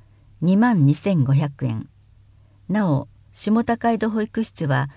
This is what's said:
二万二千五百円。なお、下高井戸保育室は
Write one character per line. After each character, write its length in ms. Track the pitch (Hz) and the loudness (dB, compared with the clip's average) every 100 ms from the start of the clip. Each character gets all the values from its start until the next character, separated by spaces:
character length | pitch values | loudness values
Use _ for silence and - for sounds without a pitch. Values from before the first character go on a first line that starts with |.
| _ _ _ - | _ _ _ -4
二 160 | 165 196 | 0 4
万 280 | 247 202 | 4 4
二 120 | 139 147 | 4 2
千 260 | 202 175 | 0 0
五 100 | 127 | 2
百 320 | 139 170 - 127 | 2 0 -4 -6
円。 220 | 110 - _ _ _ _ _ _ _ - | -6 -10 _ _ _ _ _ _ _ -6
な 220 | 208 190 | -2 0
お、 160 | 135 - _ _ | -2 -4 _ _
下 320 | - 208 220 | -8 -2 0
高 260 | 233 233 233 | 0 -2 0
井 80 | 226 | 0
戸 120 | 214 | -2
保 120 | 220 | -4
育 220 | 214 226 | -4 -6
室 220 | 220 - 147 | -6 -6 -2
は 220 | 131 139 | -2 -4